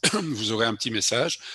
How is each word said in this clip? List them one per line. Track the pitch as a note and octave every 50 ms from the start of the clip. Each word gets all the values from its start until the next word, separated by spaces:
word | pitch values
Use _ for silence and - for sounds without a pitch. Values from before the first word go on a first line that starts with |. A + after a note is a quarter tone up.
| -
<clears throat> | - - G#3+ F#3
vous | D#3 C#3 G#2+ A2 G#2+ A2+
aurez | G#2+ A2+
un | A#2 A2
petit | G#2+ - B2 A2+
message, « | G#2 - - A2 A#2+ C#3+ E3+ - - - - -